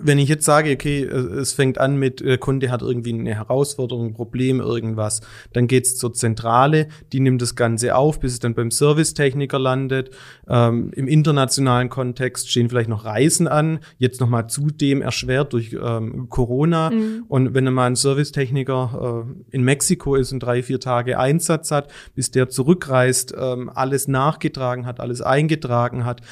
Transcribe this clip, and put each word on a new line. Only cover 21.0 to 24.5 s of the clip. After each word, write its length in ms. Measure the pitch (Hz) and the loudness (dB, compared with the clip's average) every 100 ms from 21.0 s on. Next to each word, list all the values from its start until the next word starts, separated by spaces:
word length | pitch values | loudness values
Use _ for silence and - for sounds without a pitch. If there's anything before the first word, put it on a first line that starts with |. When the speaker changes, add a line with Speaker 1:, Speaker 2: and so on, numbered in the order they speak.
| 120 123 | 0 0
Speaker 1:
Einsatz 520 | 131 160 - 160 - | 2 2 2 -2 0
hat, 220 | 147 - - - | -4 -4 -12 -16
bis 160 | - 127 | -6 -2
der 180 | 131 127 | 0 0
zurückreist, 840 | - 131 175 143 127 127 127 - - | 0 2 2 2 2 4 2 -2 -6
ähm, 300 | 131 123 123 | -4 -4 -6
alles 340 | - 131 139 139 | -4 -2 0 0
nachgetragen 760 | 135 143 156 156 | 0 0 0 -4